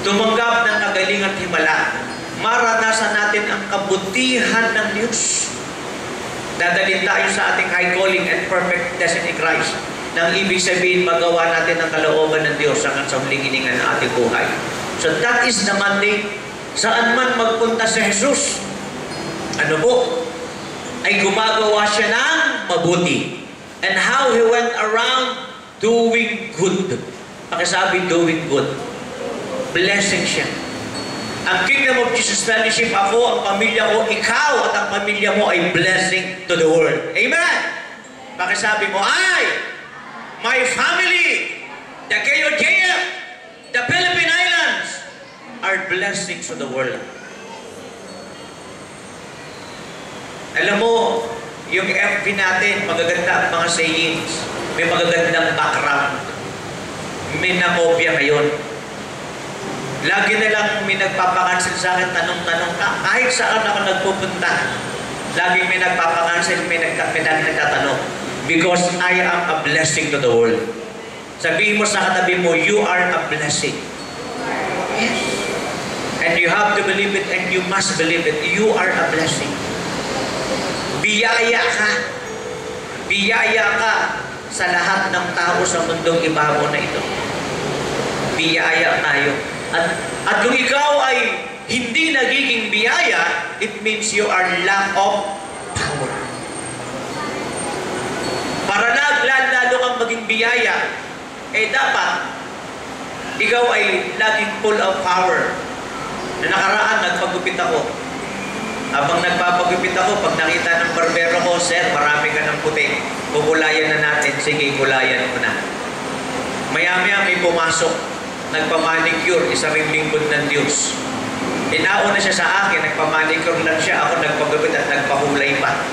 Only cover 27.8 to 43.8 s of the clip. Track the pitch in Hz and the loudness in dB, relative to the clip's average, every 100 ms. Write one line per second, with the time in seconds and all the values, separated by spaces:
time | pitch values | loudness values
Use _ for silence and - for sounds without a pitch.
27.8 | 185 180 180 170 165 160 - 139 - - | 2 2 2 4 4 2 2 2 2 -4
28.8 | - - - - - - - - - 170 | -8 -10 -10 -8 -6 -6 -6 -6 -4 0
29.8 | 190 202 190 185 165 160 135 - - - | 0 2 0 0 0 -2 -4 -6 -8 -8
30.8 | - - - - - - - - - - | -8 -8 -8 -8 -8 -6 -2 0 2 2
31.8 | - - 220 240 - 202 220 220 220 226 | 4 4 2 2 0 0 2 2 2 2
32.8 | 233 196 196 226 240 - 233 196 220 220 | 2 2 4 4 4 2 0 2 2 2
33.8 | 220 220 - 208 - 240 294 240 - - | 4 2 2 0 2 2 4 4 2 0
34.8 | - 196 208 202 208 208 214 175 180 180 | 0 -2 -2 0 2 2 2 2 2 2
35.8 | 185 185 185 185 180 - - 165 160 165 | 2 2 2 0 -2 -8 -2 2 6 6
36.8 | 151 - - 175 247 330 - - - - | 4 2 -2 0 2 2 2 0 -2 -8
37.8 | - - - - - - 180 202 220 214 | -12 -16 -18 -18 -16 -6 -2 0 0 0
38.8 | 196 190 214 359 370 349 240 - - - | 0 0 2 2 4 2 0 -2 -6 -12
39.8 | - - - - - - 226 254 254 - | -16 -16 -16 -14 -14 -6 0 2 0 0
40.8 | - 359 349 359 - - - - - - | 0 2 2 4 2 2 -4 -8 -12 -14
41.8 | - - - 214 - 302 302 302 640 381 | -14 -16 -4 -2 2 2 2 2 4 4
42.8 | 370 - - - - - - - - 240 | 4 2 -2 -6 -12 -16 -18 -20 -6 -4